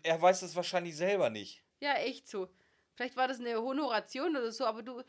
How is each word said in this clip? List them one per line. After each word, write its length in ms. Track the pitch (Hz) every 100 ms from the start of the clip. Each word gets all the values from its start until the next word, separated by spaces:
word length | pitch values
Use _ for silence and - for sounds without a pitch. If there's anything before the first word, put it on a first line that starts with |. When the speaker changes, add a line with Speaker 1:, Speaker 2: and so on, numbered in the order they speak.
Speaker 1:
er 180 | 165 160
weiß 220 | 175 185
es 140 | 185 160
wahrscheinlich 400 | 170 185 175 151
selber 340 | 180 202 139
nicht. 320 | 110 98 - _ _
Speaker 2:
Ja, 160 | 285 269
echt 300 | 254 269 -
so. 220 | 208 180 _ _ _ _ -
Vielleicht 180 | 247
war 140 | 254 254
das 100 | 254
eine 220 | 240 226
Honoration 720 | 247 269 285 214 208 254 330
oder 160 | 294 233
so, 140 | 220
aber 180 | 247 220
du, 200 | 226 247